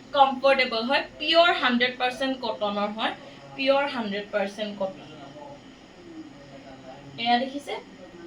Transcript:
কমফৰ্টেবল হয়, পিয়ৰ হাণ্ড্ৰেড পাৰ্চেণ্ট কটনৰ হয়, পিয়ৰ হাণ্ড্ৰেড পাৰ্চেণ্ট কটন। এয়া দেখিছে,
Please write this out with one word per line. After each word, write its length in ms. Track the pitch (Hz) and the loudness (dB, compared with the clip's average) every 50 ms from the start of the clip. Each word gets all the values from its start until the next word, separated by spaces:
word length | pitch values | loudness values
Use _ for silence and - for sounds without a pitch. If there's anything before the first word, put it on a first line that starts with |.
| - - | -10 0
কমফৰ্টেবল 720 | - 285 269 269 254 254 262 277 269 262 254 240 226 220 | 4 6 6 6 6 4 4 4 6 6 4 2 0 0
হয়, 200 | 226 254 285 320 339 - - - | 0 2 2 0 0 -2 -8 -4
পিয়ৰ 360 | 302 311 330 330 339 349 349 | -2 4 6 8 8 8 6
হাণ্ড্ৰেড 440 | 320 277 247 240 240 247 254 - - | 4 2 2 4 2 2 0 0 -2
পাৰ্চেণ্ট 360 | 247 247 247 - 269 262 254 254 | -2 -2 -2 -2 -2 -4 -2 -4
কটনৰ 480 | 254 220 214 - 208 202 202 202 202 208 | -4 -6 -4 -2 -2 -2 0 -2 -2 -2
হয়, 240 | 214 220 247 294 - - - - - - - - - | -2 -4 -4 -4 -4 -8 -12 -18 -18 -18 -18 -12 -8
পিয়ৰ 300 | 277 269 269 277 277 285 277 | 0 2 4 4 4 2 0
হাণ্ড্ৰেড 380 | 269 240 220 202 196 208 202 - | -2 -4 -4 -4 -4 -6 -4 -2
পাৰ্চেণ্ট 400 | 220 202 196 202 - 220 214 208 202 - | -2 -2 -2 -2 -4 -6 -8 -6 -4 -4
কটন। 280 | 196 185 - - - - - 285 - 277 294 294 285 - 285 285 - 262 254 - - - - - 349 339 320 320 294 269 277 - 277 277 269 269 269 269 262 262 262 262 269 285 - - - 226 | -4 -6 -6 -10 -16 -18 -16 -16 -16 -16 -16 -16 -16 -16 -18 -18 -20 -20 -20 -20 -20 -20 -20 -20 -20 -16 -16 -14 -16 -16 -18 -20 -20 -20 -20 -18 -18 -18 -18 -18 -18 -18 -18 -18 -18 -16 -10 -4
এয়া 200 | 233 240 240 240 | 0 2 2 2
দেখিছে, 360 | 269 269 285 285 - - 427 - - - - - 269 - - - - | 2 -2 -6 -8 -8 -8 -10 -10 -10 -14 -20 -20 -20 -18 -18 -16 -8